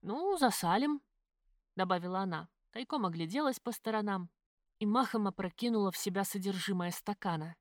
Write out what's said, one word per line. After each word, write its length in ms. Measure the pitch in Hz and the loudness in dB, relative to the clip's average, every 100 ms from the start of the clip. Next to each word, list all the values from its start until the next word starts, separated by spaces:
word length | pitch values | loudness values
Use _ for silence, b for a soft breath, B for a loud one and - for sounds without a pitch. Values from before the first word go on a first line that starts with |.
«Ну, 360 | 170 208 370 370 | -6 -2 0 4
засалим», 640 | 262 - 175 190 294 294 _ _ _ _ _ _ _ - | 4 4 2 2 2 0 _ _ _ _ _ _ _ -4
добавила 440 | 185 185 180 185 | 0 0 0 -2
она, 300 | 190 160 170 _ _ | -2 -4 -8 _ _
тайком 340 | 226 254 302 196 | -10 -4 0 0
огляделась 540 | 165 165 233 302 254 | 0 -2 0 0 0
по 120 | - | -6
сторонам 580 | - - 214 208 196 175 _ _ _ _ _ | -6 -2 0 0 -2 -4 _ _ _ _ _
и 80 | 208 | 2
махом 420 | 226 254 233 208 | 2 2 2 0
опрокинула 640 | 190 185 - 240 226 196 | 0 -6 -2 0 2 2
в 60 | - | 0
себя 280 | - 190 196 | -2 0 -2
содержимое 680 | 208 190 190 170 185 175 | -2 -2 -2 0 0 0
стакана. 640 | 175 - 208 190 165 160 170 | -4 -6 -4 -2 -2 -4 -12